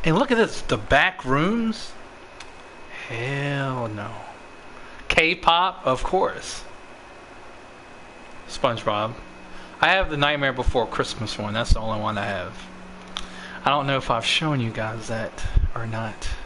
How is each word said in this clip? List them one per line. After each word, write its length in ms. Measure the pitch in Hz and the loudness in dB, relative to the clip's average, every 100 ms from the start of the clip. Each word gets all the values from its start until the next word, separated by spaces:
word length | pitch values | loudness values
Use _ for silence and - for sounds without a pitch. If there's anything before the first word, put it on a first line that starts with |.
And 140 | 160 165 | 4 4
look 120 | 269 | 6
at 60 | 233 | 6
this, 240 | 208 - | 4 2
the 140 | - 120 | 0 -2
back 480 | 104 139 175 - | 4 6 6 2
rooms. 680 | 131 139 175 233 226 220 - - - - - - - - - - - - - | 2 4 4 2 0 -2 -8 -12 -16 -16 -18 -16 -16 -16 -18 -16 -14 -12 -8
Hell 800 | 113 123 139 143 139 135 127 117 | -4 -2 0 0 0 0 -2 -4
no. 220 | 104 104 - - - - - - - - - - | -4 -8 -8 -12 -16 -18 -18 -18 -16 -16 -16 2
K-pop, 760 | - 160 180 - 170 185 - | 4 4 4 4 6 4 2
of 180 | - 131 | 2 2
course. 600 | - 185 185 90 - - - - - - - - - - - - - - - - - - - - - | 4 4 2 0 -8 -10 -12 -16 -18 -18 -18 -18 -18 -18 -18 -18 -18 -18 -18 -18 -18 -18 -16 -16 -12
SpongeBob. 680 | - 131 113 - 104 110 120 - - - - - - | 0 0 2 0 0 -2 -4 -14 -16 -14 -14 -14 2
I 80 | 156 | 4
have 220 | 190 170 | 6 4
the 60 | 151 | 2
Nightmare 360 | 143 147 139 | 2 4 2
Before 340 | 127 120 127 110 | 2 4 4 2
Christmas 520 | - 131 - 107 - | 0 -2 -2 -6 -4
one. 160 | 104 | -2
That's 180 | 107 120 | 0 2
the 80 | 117 | 2
only 200 | 110 107 | 2 0
one 180 | 107 104 | 0 -2
I 80 | 101 | -2
have. 280 | 98 90 - - - - - - - - - - - | -4 -6 -10 -14 -14 -16 -16 -10 -8 -8 -10 -12 -2
I 60 | 139 | 2
don't 160 | 143 139 | 2 2
know 100 | 135 | 0
if 140 | - | 2
I've 160 | 117 113 | 0 2
shown 340 | - 156 143 | 2 2 2
you 100 | 113 | 0
guys 380 | 110 110 113 110 | -2 -4 -4 -4
that 240 | 113 113 - - - - | -4 -4 -2 2 4 4
or 120 | 120 117 | 0 -2
not. 420 | 113 113 98 - - | -2 -4 -4 -6 -6